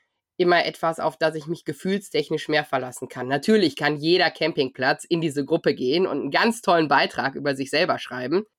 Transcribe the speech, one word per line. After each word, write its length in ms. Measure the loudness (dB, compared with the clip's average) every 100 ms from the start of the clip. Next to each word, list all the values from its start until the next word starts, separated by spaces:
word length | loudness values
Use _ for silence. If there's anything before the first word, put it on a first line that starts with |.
| _ _ _ _
immer 240 | 2 4
etwas, 360 | 2 -2 -4 -2
auf 160 | -4 0
das 180 | -2
ich 140 | -2 -6
mich 160 | -8
gefühlstechnisch 840 | -6 -6 -2 -2 -2 -4 -2 -4 0
mehr 160 | -2
verlassen 440 | 0 -4 -4 -10 -12
kann. 180 | -8 -4
Natürlich 480 | -2 4 4 4
kann 220 | 2 -2 0
jeder 340 | 2 4 2
Campingplatz 720 | 0 -2 0 -2 0 0 0
in 160 | 0 0
diese 240 | 0 -2
Gruppe 300 | 0 0 0
gehen 320 | 0 0 2 0
und 140 | -2
einen 100 | -2
ganz 320 | 0 0 0
tollen 240 | 2 4 4
Beitrag 480 | 2 2 -2 -4
über 220 | -4 -4 -4
sich 140 | -2
selber 280 | 0 0 0
schreiben, 460 | -4 -8 -2 -2 -2